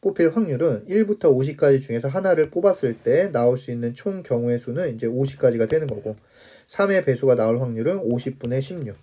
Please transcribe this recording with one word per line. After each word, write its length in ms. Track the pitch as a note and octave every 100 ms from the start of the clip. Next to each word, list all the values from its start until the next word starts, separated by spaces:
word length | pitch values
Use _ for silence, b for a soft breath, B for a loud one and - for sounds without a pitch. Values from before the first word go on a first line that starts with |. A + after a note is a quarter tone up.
뽑힐 280 | G3 G4 E3
확률은 560 | F#3 G3+ B2+ - A2 -
일부터 420 | G3+ G#3 G#3 E3+
오십까지 520 | C3 C3+ C#3+ D3 C3+
중에서 260 | C3+ A#2 C3+
하나를 420 | E3 F#3+ E3 D3
뽑았을 500 | F3 G3 F#3 C3 A2+
때 300 | - C#3 F#3+
나올 260 | B2+ A#2+ B2
수 140 | -
있는 220 | A#2+ A#2+
총 300 | B2+ G#3 F#3+
경우의 360 | E3 A#2+ A#2+ A#2+
수는 360 | B2 B2+ F3 A2+
이제 120 | A2+
오십까지가 600 | B2 C3+ - C3 A#2 A2
되는 200 | D#3 D3+
거고, 280 | G#2 G#2+ G#2+ b b b b b
삼의 360 | - G3+ F#3+ F3+
배수가 300 | B2+ C3+ A#2+
나올 260 | A2 A#2+
확률은 380 | B2+ A2+ A#2+ G3
오십분의 640 | G2 A#2+ C3+ C3+ A#2+ B2+
십육 360 | C3+ F3+ B2 G2